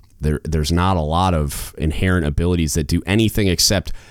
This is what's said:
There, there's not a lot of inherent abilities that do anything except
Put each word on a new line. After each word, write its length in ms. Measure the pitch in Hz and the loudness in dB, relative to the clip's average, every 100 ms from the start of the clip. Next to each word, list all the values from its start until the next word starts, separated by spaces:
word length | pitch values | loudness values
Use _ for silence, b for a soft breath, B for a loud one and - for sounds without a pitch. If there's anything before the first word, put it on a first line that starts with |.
| - _ | -16 _
There, 180 | 73 73 - | -4 -2 -2
there's 260 | 80 78 | -2 0
not 240 | 85 92 92 | 2 2 0
a 60 | |
lot 320 | 76 82 92 | 0 0 2
of 420 | 82 73 - - - | 2 -2 -4 -12 -4
inherent 480 | - 76 92 90 73 | -2 0 2 2 0
abilities 500 | 73 85 90 78 - | 0 0 0 0 0
that 120 | 73 | 0
do 160 | 85 - | -2 0
anything 440 | 104 110 110 98 | 2 2 2 0
except 420 | 87 - 98 - B B | 2 0 0 -2 B B